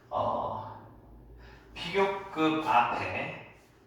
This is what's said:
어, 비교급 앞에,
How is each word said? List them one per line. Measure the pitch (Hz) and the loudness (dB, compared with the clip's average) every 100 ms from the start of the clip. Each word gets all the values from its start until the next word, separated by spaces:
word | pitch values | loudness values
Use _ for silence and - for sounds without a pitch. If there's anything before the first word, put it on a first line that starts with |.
| - | -6
어, | - - - - - - - - - - - - - - - - | 0 0 0 -2 -4 -8 -12 -16 -20 -20 -20 -20 -20 -20 -20 -18
비교급 | - 175 196 196 - - 156 156 156 - | -10 -2 2 2 2 -6 0 2 2 4
앞에, | - - - - - - - - - - - | 6 6 2 -2 -4 -6 -8 -14 -20 -20 -20